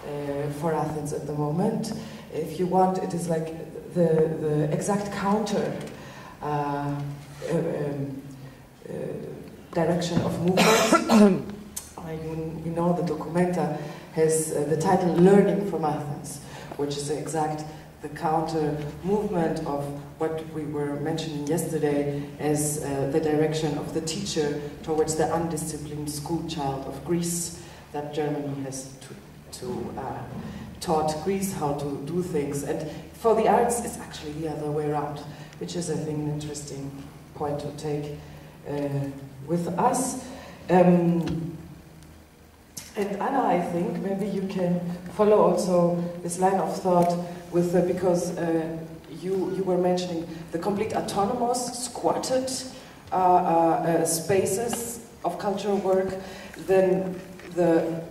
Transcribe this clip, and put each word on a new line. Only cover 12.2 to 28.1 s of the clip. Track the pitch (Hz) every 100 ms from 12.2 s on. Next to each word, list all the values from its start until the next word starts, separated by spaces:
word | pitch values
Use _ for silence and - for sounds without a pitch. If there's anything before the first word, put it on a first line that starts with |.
| 160 160 160 160 165
you |
know | 165 175
the | 170
Documenta | - 151 151 170 180 180 147 151 - - -
has, | 160 160 160 156
uh, | 143 147
the | 156
title | 180 190 180
Learning | 160 185 196 - 170 -
from | 160 156
Athens, | 147 139 - - - - - - -
which | 143 143
is | 143
the | 143
exact, | - 160 151 156 - - - -
the | 151
counter | 151 165 160 160 165 147 151 147 -
movement | 175 208 202 180 160 -
of | - 143 143 143 - -
what | 160 160 156
we | 156 147
were | 147 143 143
mentioning | 156 160 - 147 143
yesterday | 170 - 156 147 143 143 143 - -
as, | 147 143 147 151
uh, | 143 139 139
the | 156
direction | 156 151 156 151 156 147
of | -
the | 165
teacher | 160 202 202 - 147 147 143 -
towards | - 156 151
the | 156 160
undisciplined | 170 170 156 151 147 147 147 147
school | - - 165 -
child | 156 135 131
of | - 135 135
Greece, | 175 170 170 - - - - -
that | 147 147